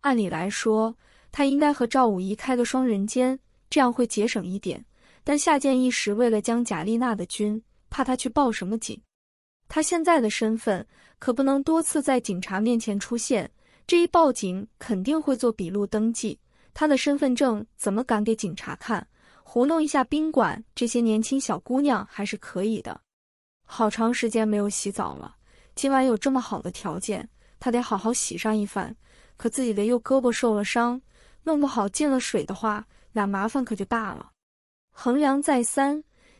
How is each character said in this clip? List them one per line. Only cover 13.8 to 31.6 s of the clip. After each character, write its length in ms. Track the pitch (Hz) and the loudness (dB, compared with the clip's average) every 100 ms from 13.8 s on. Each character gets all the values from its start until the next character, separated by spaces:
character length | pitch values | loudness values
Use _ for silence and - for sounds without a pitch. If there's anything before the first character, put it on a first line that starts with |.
| - | 0
这 140 | 349 | 2
一 60 | 339 | 4
报 240 | 349 302 | 4 4
警 340 | 233 190 185 202 _ | 2 -4 -6 -10 _
肯 240 | - 196 | -6 -2
定 180 | 196 311 | 0 0
会 160 | 302 254 | 0 0
做 160 | 240 | 0
笔 180 | 226 170 | -2 -4
录 160 | 196 202 | -2 -2
登 260 | 214 226 | 0 0
记， 260 | 226 220 - _ _ _ | -2 -6 -8 _ _ _
他 140 | - 311 | 0 2
的 80 | 269 | 4
身 200 | 285 285 | 2 2
份 180 | 277 | 2
证 300 | 247 269 214 220 _ | 2 2 0 -6 _
怎 160 | 208 | -2
么 100 | 202 | -2
敢 220 | 262 220 | 0 0
给 100 | 214 | 0
警 200 | 220 190 | -2 -4
察 200 | 185 - | -8 -12
看？ 320 | - - 202 - _ _ _ - | -12 -6 -6 -6 _ _ _ -4
糊 160 | 233 | 0
弄 160 | 269 330 | 2 2
一 60 | 302 | 2
下 160 | 285 | 0
宾 280 | 247 294 311 | 0 0 0
馆 320 | 285 185 - - | 2 0 -2 -12
这 140 | - 240 | -4 -2
些 120 | 240 | 2
年 220 | 226 214 | 2 2
轻 180 | 220 269 | 0 -2
小 160 | - 175 | -2 -6
姑 200 | - 262 | -2 0
娘 260 | 285 214 214 | 2 0 -4
还 160 | - 202 | -8 -8
是 100 | 208 | -8
可 280 | - 180 | -8 -4
以 180 | 202 214 | -2 -2
的。 180 | - - _ _ _ _ _ _ | -6 -16 _ _ _ _ _ _
好 240 | _ - 214 | _ 0 0
长 240 | 220 226 | 2 0
时 160 | 247 233 | 0 0
间 180 | 226 220 | 0 2
没 100 | 208 | 0
有 120 | 202 | -2
洗 220 | - 202 | -4 -6
澡 240 | 202 120 | -6 -8
了， 220 | 69 - - _ _ _ - | -8 -16 -20 _ _ _ -4
今 140 | 269 | 2
晚 140 | 269 | 4
有 120 | 262 220 | 4 2
这 160 | 277 | 2
么 80 | 262 | 0
好 200 | - 190 | -2 -8
的 80 | 175 | -8
条 300 | - - 156 | -8 -8 -8
件， 300 | - 196 - _ _ _ | -6 -8 -8 _ _ _
他 100 | 254 | 0
得 100 | 240 | 0
好 160 | 240 202 | 0 -2
好 160 | 220 | 0
洗 240 | 247 - 170 | -2 -4 -4
上 180 | 220 | -2
一 120 | 220 208 | 0 -2
番， 280 | 196 226 226 _ - - - | -6 -8 -14 _ -20 -20 -6
可 120 | 226 | -4
自 140 | 269 | -2
己 100 | 247 | -2
的 120 | 208 | 0
右 160 | 208 240 | 2 0
胳 180 | - 269 | 2 2
膊 120 | 240 | 2
受 200 | 226 240 | 2 0
了 120 | 208 | 0
伤， 360 | 208 240 240 247 _ _ - - | 0 0 0 -2 _ _ -20 -8
弄 160 | 320 302 | -2 0